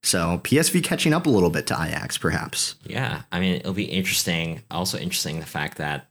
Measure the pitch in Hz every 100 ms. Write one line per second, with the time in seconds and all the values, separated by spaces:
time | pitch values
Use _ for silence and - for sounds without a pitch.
0 | - 92 85 87 - 131 165 - 160 175
1 | 170 156 165 110 87 85 - 60 80 -
2 | - - - 85 - - - - - -
3 | 135 147 - 90 92 90 - 95 101 95
4 | 92 - - 85 82 82 - 82 90 90
5 | 90 - - 80 80 - 73 - 76 71
6 | -